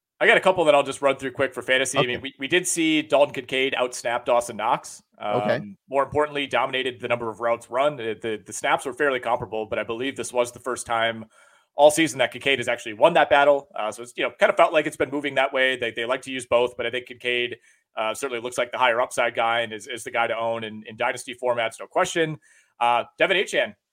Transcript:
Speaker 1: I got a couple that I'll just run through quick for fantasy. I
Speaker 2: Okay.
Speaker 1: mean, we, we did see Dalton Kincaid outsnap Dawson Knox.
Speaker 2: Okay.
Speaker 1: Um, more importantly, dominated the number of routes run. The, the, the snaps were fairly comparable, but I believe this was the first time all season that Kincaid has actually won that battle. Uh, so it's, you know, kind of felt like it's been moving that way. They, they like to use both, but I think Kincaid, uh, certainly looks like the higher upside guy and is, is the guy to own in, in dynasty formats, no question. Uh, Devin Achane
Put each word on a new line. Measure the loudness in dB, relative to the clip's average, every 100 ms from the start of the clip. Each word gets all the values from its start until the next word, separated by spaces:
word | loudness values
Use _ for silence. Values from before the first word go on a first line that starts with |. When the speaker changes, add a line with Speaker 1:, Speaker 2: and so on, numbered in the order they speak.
| _ 0
Speaker 1:
I | 4
got | 4
a |
couple | 4 4
that | 4
I'll | 4
just | 4 0
run | 0 0
through | -4
quick | -2 -4
for | -2
fantasy. | 0 2 2 0
I |
Speaker 2:
Okay. | 0
Speaker 1:
mean, | -2
we, | -8 -10
we | -2
did | 0 0
see | 0 2 2
Dalton | 2 4 4
Kincaid | 0 -4 -2 -2
outsnap | 0 -2 -4 -4 -2
Dawson | 2 2 0 -2
Knox. | 0 0 -2 -20 _ -10
Speaker 2:
Okay. | -4 -2 0 -2
Speaker 1:
Um, | -6 -18 -4
more | -2
importantly, | 0 0 -2 -4 -2
dominated | 0 0 -2 -4 -4
the | -4
number | -2 -4
of | -4
routes | -2 -2 -4
run. | -2 -2 -2
The, | -6 -6
the, | -6 -6 -8
the |
snaps | -6 0 0 -2
were |
fairly | -2 0 0
comparable, | -2 -2 -4 -6 -4
but | -4
I |
believe | -4 -6 -6 -6
this | -4
was | -2 -2
the | -4
first | -8 -6 -2
time | 0 0 -2 -12 _ _ _ _
all | 6 6
season | 6 0 0
that | -2
Kincaid | 0 0 0
has | 0
actually | -4 -4
won | 4 6
that | 6 6
battle. | 6 6 4 0
Uh, | -6 -6
so | -6
it's, | -10 -4
you |
know, | -4 2
kind | 2
of | 6
felt | 4
like | 4 0
it's | -2
been | -4
moving | -4 -2 0
that | 0
way. | 2 2 0
They, | -4
they | -4
like | -2 -4
to | -4
use | -10 0
both, | 2 2 -2
but | -6
I |
think | -6 -10
Kincaid, | -8 -4 -2 -2 -8 _ _ _ -6
uh, | -4
certainly | -4 -4 -6
looks | -6 -4
like | -4
the | 2
higher | 2 2
upside | 0 0 -2
guy | 0 0 0
and | -2
is, | -8 -12
is | -12
the | -6
guy | -2 -2
to | -2
own | -4 -4
in, | -8 -12 -12
in | -6
dynasty | -4 -4 -10
formats, | -6 -4 -2 -4 -6
no | -6
question. | -2 0 0 -2 -4 _ _ _ -2
Uh, | 2 2 0 0
Devin | 2 2
Achane | 0 0 -2 -4 _